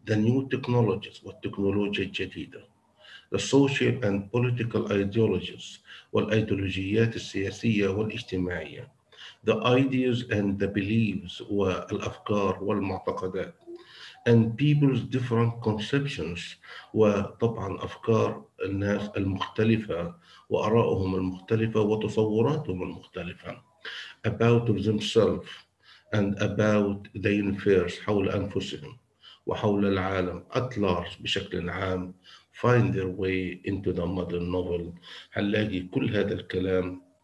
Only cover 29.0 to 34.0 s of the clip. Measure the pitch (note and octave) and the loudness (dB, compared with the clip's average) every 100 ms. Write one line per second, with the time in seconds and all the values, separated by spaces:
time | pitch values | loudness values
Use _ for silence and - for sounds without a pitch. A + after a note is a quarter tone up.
29 | _ _ - - - - A2 G2+ G2+ F#2+ | _ _ -20 -12 -6 -2 0 2 2 2
30 | F#2 F#2+ F2+ - - C3+ A#2+ G#2+ G2 F2 | 0 0 -2 -6 -6 -4 -4 -2 0 0
31 | E2+ - - G2 - F#2 F2 F#2 F#2+ F#2 | -4 -10 -4 -4 -4 -6 -4 -4 -2 -2
32 | F#2 - - - _ - A#2 B2 F#2+ F#2 | -4 -12 -20 -20 _ -2 4 4 4 0
33 | F#2 F2 F#2+ F#2+ F#2 F2 - G2 G2 F2 | -4 -4 -2 0 -2 -6 -6 -4 -2 -2